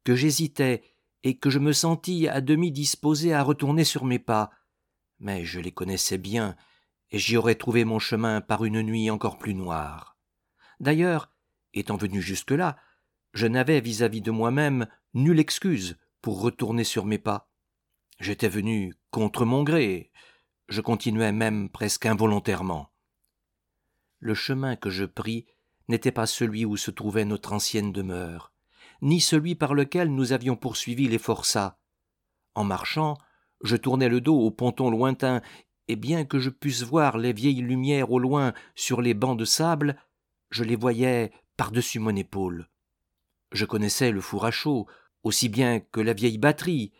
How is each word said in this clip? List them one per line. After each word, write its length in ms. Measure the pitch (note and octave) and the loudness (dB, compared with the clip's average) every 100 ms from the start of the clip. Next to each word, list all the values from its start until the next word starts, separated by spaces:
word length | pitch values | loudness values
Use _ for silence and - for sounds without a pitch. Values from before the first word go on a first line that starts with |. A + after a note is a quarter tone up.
que 120 | - B2 | 2 4
j'hésitais 680 | D3+ C#3 D#3+ - C3+ A#2+ - _ _ _ | 4 2 -2 0 0 0 -4 _ _ _
et 160 | C3 C3 | -2 0
que 140 | C#3+ | 0
je 80 | C#3 | 2
me 140 | D3 | 2
sentis 540 | C#3 E3 D#3+ F3+ F3 D#3 | 2 2 0 -2 0 0
à 140 | C#3 | 0
demi 300 | C3 D#3 F3 | 2 2 2
disposé 640 | C#3 C#3+ - D3 D3 E3+ D3+ | 0 -2 0 0 2 2 2
à 80 | |
retourner 400 | C#3 D3 C#3 D#3 | 2 2 2 2
sur 200 | D3+ - | 2 0
mes 140 | B2+ B2 | 0 -2
pas. 320 | - A2 G#2+ _ _ _ _ _ _ _ | 0 0 0 _ _ _ _ _ _ _
Mais 260 | G2+ G2 E2+ | -6 -6 -6
je 140 | F2 | -8
les 120 | F2 | -8
connaissais 480 | - F#2 F#2 - F#2+ | -8 -4 -2 -2 -4
bien, 360 | F#2+ A2+ G#2 - _ _ _ _ _ | -4 -2 -2 -6 _ _ _ _ _
et 80 | G#2 | -4
j'y 200 | G#2+ A#2 | 0 2
aurais 180 | A#2 A2 | 2 0
trouvé 300 | - A#2 A2+ | 2 2 2
mon 120 | A2 | 0
chemin 420 | - A2 A2+ G#2+ | -2 -2 0 -2
par 260 | - A2 A2+ | -2 -2 0
une 180 | A2 | -2
nuit 260 | A2 A2+ A2 | -2 0 0
encore 300 | G#2+ G#2+ - | 0 -4 -6
plus 160 | A2 F#2 | -6 -6
noire. 600 | F2+ D#2+ D2 D#2+ - _ _ _ _ _ _ _ | -4 -6 -6 -12 -18 _ _ _ _ _ _ _
D'ailleurs, 520 | C3+ D#3 F3 D#3+ - _ _ _ _ | 0 2 2 0 -4 _ _ _ _
étant 240 | G#2 G2+ G2+ | -8 -4 -4
venu 240 | G#2 G2 | -2 -2
jusque-là, 560 | F2 F#2+ - C#3+ F3 - _ _ _ _ _ | -4 -6 -2 0 0 -4 _ _ _ _ _
je 140 | G2 A2+ | -2 0
n'avais 340 | B2 C3 D3+ | 2 2 2
vis-à-vis 400 | A#2 G#2+ A#2 A2 | 0 0 0 0
de 80 | A2 | -2
moi-même 560 | A2+ A#2 C#3 D3 C3 A2+ _ _ A#2 | 0 0 2 2 0 -2 _ _ 2
nulle 240 | D3 D#3+ | 4 4
excuse 580 | D#3 - F#3+ C3+ F#2 E2+ _ _ | 4 0 -2 -2 -4 -10 _ _
pour 180 | A2+ F#2+ | -6 -2
retourner 440 | A#2 - A2 A#2 | -2 -2 -2 0
sur 240 | A2 A2+ G2+ | 0 -2 -2
mes 100 | G#2 | -2
pas. 320 | A2 G#2 - _ _ _ _ _ _ _ | -2 -6 -8 _ _ _ _ _ _ _
J'étais 280 | F#2+ G2+ A2 | -8 -2 -2
venu 460 | G#2 G#2 A2 F#2 - _ | -2 -2 -2 -4 -10 _
contre 340 | A2+ G#2+ - | -2 -2 0
mon 200 | A#2 C3 | 2 2
gré, 480 | D3 E3 G#2+ F2+ - _ - _ _ _ - | 2 2 2 -2 -8 _ -20 _ _ _ -8
je 120 | G2+ | -4
continuais 500 | A2+ A2+ A#2+ G#2+ A2 | 0 0 0 0 0
même 400 | G#2+ A2 G#2+ G2 | 2 0 0 -4
presque 340 | - G#2 - A2+ | -4 -4 -2 0
involontairement. 880 | G#2+ A2 G2+ G#2+ F2+ F#2 D#2+ C#2+ _ _ _ _ _ _ _ _ _ _ _ _ _ | 2 2 2 0 -2 -4 -6 -10 _ _ _ _ _ _ _ _ _ _ _ _ _
Le 160 | A2+ G#2 | -4 -4
chemin 400 | - C3+ C3+ A#2 | -2 -2 -2 -4
que 160 | G2+ | -6
je 140 | F#2 G2 | -4 -6
pris 420 | - A2+ A2+ - _ _ _ - | -6 -6 -8 -10 _ _ _ -4
n'était 240 | A#2 C3 | -2 0
pas 160 | A#2 A2 | 0 -2
celui 360 | - - G#2+ | 0 -2 0
où 140 | A2 G#2 | -2 -2
se 140 | - | -6
trouvait 340 | - G#2 G#2+ G#2 | -6 -2 -2 0
notre 280 | G#2 - | -4 -4
ancienne 380 | G#2 - A2 G#2 | -4 -2 -2 -2
demeure, 600 | G2 F#2+ F2+ E2+ E2+ - _ _ _ - _ | -4 -6 -6 -8 -12 -16 _ _ _ -20 _
ni 180 | C3+ E3+ | 2 4
celui 360 | - D#3 D#3+ E3+ | 4 2 2 -2
par 180 | C3+ | 2
lequel 400 | C#3+ C#3 F3+ E3+ | 2 2 2 0
nous 180 | C3+ B2 | 2 2
avions 240 | C#3 B2 A#2 | 0 0 -2
poursuivi 520 | B2 G#2+ - A#2+ C3+ | -4 -6 -6 0 2
les 100 | A2+ | 2
forçats. 600 | - G#2 - A2 G2 - _ _ _ _ _ _ _ | 0 -2 0 0 -2 -6 _ _ _ _ _ _ _
En 100 | A2 | -4
marchant, 540 | G2+ F#2 - D#3 D#3 C#3+ _ _ _ _ | -2 -2 -4 -2 -2 -4 _ _ _ _
je 120 | G#2+ A#2 | -2 0
tournais 320 | C3 C3 B2+ | 2 2 2
le 140 | B2 | 2
dos 160 | B2 D3+ | 4 4
au 140 | A2+ | 4
ponton 400 | - B2 A#2 B2+ | 2 -2 2 2
lointain, 500 | A2+ C3 B2+ C3+ B2 - - _ _ - | 2 2 2 0 0 -4 -16 _ _ -6
et 80 | A2+ | -4
bien 300 | A#2 E3 C#3 | -2 -2 0
que 120 | C3+ | -2
je 140 | B2+ | -2
pusse 320 | - C#3+ A#2+ | -4 -4 -4
voir 340 | A#2+ D#3+ C#3+ A2+ | 0 2 2 2
les 160 | A#2+ | -2
vieilles 300 | G#2+ C#3 B2+ | 2 2 2
lumières 480 | B2 B2+ C3+ C#3+ A#2 | 0 0 2 0 2
au 80 | B2 | 2
loin 340 | B2+ C#3+ C3 - - - | 4 2 2 -2 -12 -10
sur 260 | - B2 | -2 0
les 140 | A#2+ G#2 | 2 2
bancs 200 | C3 A#2 | 0 0
de 100 | A2+ | 0
sable, 540 | - E3 D#3 D3 C#3 _ _ _ _ _ | 2 2 2 0 -2 _ _ _ _ _
je 120 | A2 | -4
les 120 | A2+ A#2 | -2 2
voyais 560 | B2 A#2 B2+ A#2+ A2 - _ - | 2 2 2 2 -2 -8 _ -4
par-dessus 420 | A2 A2+ - A2+ | -2 0 -2 -2
mon 180 | A2 G2 | -2 -2
épaule. 540 | F#2+ G2 F#2 F2 E2+ _ _ _ _ _ _ _ _ | -4 -4 -4 -6 -12 _ _ _ _ _ _ _ _
Je 140 | - G#2+ | -6 -2
connaissais 460 | G#2+ G#2 - B2+ | 0 0 2 2
le 100 | G2+ | 0
four 240 | - G2 A2+ | -4 -4 -2
à 60 | |
chaux, 340 | - D3+ C3 G2+ - _ _ | -2 -2 -2 -4 -14 _ _
aussi 260 | - - A#2+ | -2 0 0
bien 300 | G#2+ B2 A2+ | 2 2 2
que 200 | - A2 | -2 -2
la 140 | A2 | -2
vieille 240 | G#2 A#2+ A2 | 0 0 2
batterie, 560 | D3 D3 F3+ D#3 G#2 | 2 2 -2 -2 -4